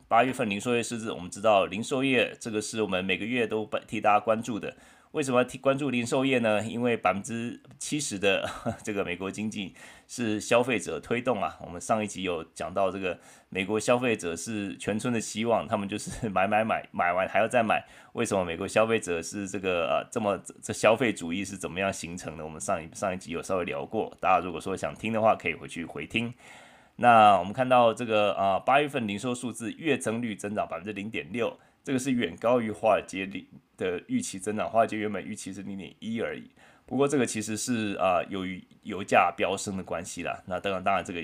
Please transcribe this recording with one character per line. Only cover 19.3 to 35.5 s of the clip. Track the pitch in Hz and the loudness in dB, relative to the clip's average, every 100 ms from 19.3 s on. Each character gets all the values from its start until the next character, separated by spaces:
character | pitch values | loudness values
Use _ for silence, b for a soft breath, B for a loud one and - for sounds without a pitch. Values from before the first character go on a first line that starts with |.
| 104 95 | -8 -6
这 | 104 | -4
个， | 92 87 69 | 0 0 2
呃， | 78 - | 0 0
这 | 120 | -2
么， | 104 92 - - | 0 -2 -6 -14
这 | - | -8
消 | 107 107 | 4 6
费 | 113 120 | 6 4
主 | 98 85 | 0 -4
义 | 95 | -4
是 | 98 98 | -4 -6
怎 | 82 | -6
么 | 87 | -2
样 | 98 | -2
形 | 92 82 | -2 -8
成 | 87 - 80 | -10 -10 -10
的？ | |
我 | 78 | -10
们 | 78 | -8
上 | - 87 | -4 -4
一， | 80 | -4
上 | - 101 | -6 -4
一 | 92 | -4
集 | - | -6
有 | 82 | -8
稍 | - 92 | -2 -2
微 | |
聊 | 85 69 67 | -2 -4 -4
过， | 110 82 - | -4 -4 -2
大 | 92 | 4
家 | 90 | 4
如 | 90 | 2
果 | 80 | -6
说 | 98 92 | -6 -4
想 | 82 | -4
听 | 73 110 | -6 -4
的 | 113 | 2
话， | 110 | 4
可 | 85 82 | 4 0
以 | |
回 | 73 69 | -6 -8
去 | 87 82 | -10 -8
回 | 71 76 | -8 -4
听。 | 113 117 - B B B B B - | -4 -4 -8 B B B B B 2
那 | 120 113 104 95 | 8 10 10 8
我 | |
们 | 92 | 2
看 | 117 127 | -2 4
到 | 123 117 | 6 6
这 | 110 | 4
个， | 117 107 104 | 0 4 4
呃， | - 98 92 | 4 2 2
八 | - 139 | 4 4
月 | 147 | 4
份 | 135 107 | -2 -4
零 | 101 | -4
售 | 127 | -4
数 | 123 123 | -4 -6
字 | 104 113 | -6 -8
月 | - 151 123 | -4 0 0
增 | 117 113 | 0 -2
率 | 120 98 | -4 -6
增 | 101 | -6
长 | 104 85 | -4 -4
百 | 82 | -6
分 | |
之 | 98 | -8
零 | 101 107 | -8 -6
点 | 117 76 | -8 -6
六， | 117 107 - b b | -4 -4 -4 b b
这 | - | -4
个 | 131 | -2
是 | 135 | 0
远 | 120 - - | 0 0 0
高 | 113 123 | 2 2
于 | 110 | 0
华 | 104 110 | 0 2
尔 | 90 - | 2 0
街 | 95 | -6
里 | 95 98 - - _ - | -6 -8 -14 -20 _ -6
的 | 95 90 - | -4 -4 -2
预 | 123 | -4
期 | - 95 | -4 -6
增 | 107 107 | -4 -4
长， | 85 | 0
华 | 110 | 2
尔 | 107 | 2
街 | 107 | 2
原 | 104 | -4
本 | 98 | -4
预 | 78 107 | -8 -10
期 | 95 | -10